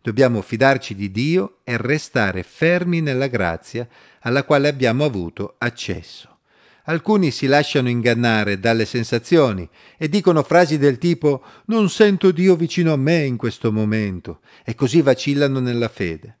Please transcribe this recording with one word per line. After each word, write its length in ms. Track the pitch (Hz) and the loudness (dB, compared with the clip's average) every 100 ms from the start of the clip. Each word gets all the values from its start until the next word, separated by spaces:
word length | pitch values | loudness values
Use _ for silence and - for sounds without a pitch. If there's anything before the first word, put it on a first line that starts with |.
Dobbiamo 400 | - 110 131 113 | -4 2 2 2
fidarci 540 | - 110 135 135 - 98 | -4 0 2 2 -4 -8
di 160 | 101 | -6
Dio 480 | 98 139 180 190 _ | -4 0 0 -2 _
e 140 | - 117 | -8 -6
restare 680 | 113 151 - 127 101 92 | -2 -4 -2 -2 -2 -4
fermi 560 | - - 160 175 175 170 | -10 -2 0 0 0 -2
nella 280 | 151 127 135 | -2 -2 -2
grazia 600 | 120 87 82 - 117 120 _ _ _ | -2 -2 -4 -8 -10 -10 _ _ _
alla 200 | 120 135 | -2 -2
quale 240 | - 147 143 | 2 2 2
abbiamo 380 | 139 123 120 147 | 0 -2 0 -2
avuto 500 | 104 85 - 98 _ | -4 -8 -8 -12 _
accesso. 760 | 117 - - 82 80 - - _ _ _ _ _ - | -8 -8 -10 -10 -12 -20 -20 _ _ _ _ _ -6
Alcuni 440 | 165 - 214 165 | -6 0 2 2
si 160 | - 135 | 0 2
lasciano 420 | 139 - 143 127 | 2 2 -2 0
ingannare 720 | 120 117 117 120 110 104 98 | 0 0 0 2 0 0 -2
dalle 260 | 110 113 107 | 0 0 -2
sensazioni 840 | 120 113 117 - 165 131 95 85 _ - _ | -4 -2 -4 2 4 4 0 -8 _ -20 _
e 140 | 156 | -2
dicono 320 | 196 180 160 | 0 2 2
frasi 380 | - 170 170 151 | 4 4 4 2
del 180 | 143 120 | 2 2
tipo: 460 | 175 165 151 135 - - - | -2 0 0 -2 -8 -18 -4
"Non 220 | 226 202 | 0 0
sento 440 | - 208 196 190 | 4 4 6 2
Dio 240 | 165 185 175 | 4 2 2
vicino 380 | 170 - 165 | 0 0 0
a 40 | 147 | 2
me 280 | 135 170 139 | 2 0 0
in 120 | 120 | -4
questo 340 | 117 - 117 | -6 -4 -2
momento", 680 | 107 107 110 104 92 - 82 _ - | 0 0 -2 -2 -6 -12 -18 _ -14
e 100 | - | -12
così 300 | 117 135 165 | -4 2 2
vacillano 560 | 139 127 143 143 143 135 | 4 2 0 0 0 0
nella 280 | 123 120 113 | -2 -2 -4
fede. 520 | - 87 80 110 _ | -4 -8 -8 -14 _